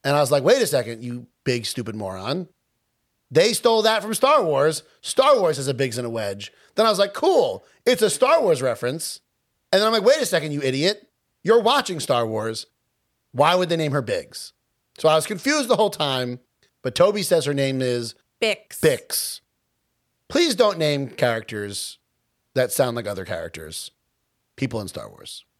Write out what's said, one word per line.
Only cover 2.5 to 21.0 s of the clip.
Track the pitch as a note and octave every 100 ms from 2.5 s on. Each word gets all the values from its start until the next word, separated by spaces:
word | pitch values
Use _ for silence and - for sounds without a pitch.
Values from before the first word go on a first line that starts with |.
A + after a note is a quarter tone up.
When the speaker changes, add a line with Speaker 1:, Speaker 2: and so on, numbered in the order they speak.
| _ _ _ _ _ _ _ _
Speaker 1:
They | C3 G#3
stole | A3+ A#3+ A3
that | A3 A3
from | G3+
Star | A3 C4 D4
Wars. | F3 C#3 D3+ D3+ _ _
Star | - - C4+ C4+
Wars | F3 C#3
has | C3+
a |
Biggs | B2+ C3+ A#2
and | A#2
a |
Wedge." | A2+ G#2 G2 G2 _ _ -
Then | A3
I |
was | G3
like, | G3+
"Cool, | - E4+ E4 C#3+ F#2+ _ _ -
it's | B3+
a | G#3+
Star | - B3+ E4
Wars | A3+ D3
reference." | B2+ A2+ A#2+ D#3+ - - _ _ _ _ _
And | F#3+
then | A3
I'm |
like, | A3+
"Wait | G3+ D#4
a | A3
second, | E3+ D3+
you | C#3+
idiot. | C3+ C3+ E3+ G#3 _ _ _ _
You're | - A#3
watching | G#3+ C4+ - E3+
Star | - B2 A2+
Wars. | G#2+ A2 A2+ - _ _ _ _ _ _
Why | A#2+ D3+
would | F3+ F3
they | E3
name | D#3
her | C#3+
Biggs?" | G#2+ F#2+ D2+ - - _ _ _ _ -
So | D#3
I | D#3
was | -
confused | G3 C4+ D4+ A#3+
the | G#3
whole | G#3+
time, | - D3 C3 B2 B2 _ _ _ _
but | C3 -
Toby | F#3 G#3
says | F3+ E3+ C#3
her |
name | C#3 C3+ C3
is | B2+ A#2+ A#2 - _ _
Speaker 2:
Bix. | A3 G3 _ -
Speaker 1:
Bix. | D#3+ B2+ - - - - _ _ _ _ _ _ _ _ _
Please | C#4+ E4+ G#3+
don't | A3 F3
name | D3+ C#3+